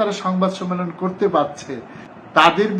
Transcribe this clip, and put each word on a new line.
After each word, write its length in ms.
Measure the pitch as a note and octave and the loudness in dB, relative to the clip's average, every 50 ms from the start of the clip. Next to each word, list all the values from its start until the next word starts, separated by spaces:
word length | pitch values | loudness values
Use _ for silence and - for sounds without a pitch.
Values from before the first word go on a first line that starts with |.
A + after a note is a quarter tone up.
তারা 140 | G#3+ G#3 G3 - - | 0 0 0 -2 -2
সংবাদ 280 | F#3 F#3 F#3 F#3+ F#3 F#3 - | -2 0 2 2 0 0 -2
সম্মেলন 320 | F#3 F3+ F3+ F3+ F3+ E3+ E3 - | -4 -4 -2 -2 -4 -4 -4 -4
করতে 240 | F#3 F#3 F#3 - G3+ G3 F3+ | -4 -4 0 0 0 2 2
পারছে 360 | D#3 C#3+ - - - - - C3+ A#2 - - - - - - - - - - - - | 2 2 0 -4 -10 -12 -10 -10 -10 -12 -14 -16 -18 -18 -18 -18 -20 -14 0 4 6
তাদের 300 | D#3 E3+ E3 F3+ G#3+ G#3+ G3 | 6 6 6 4 0 0 0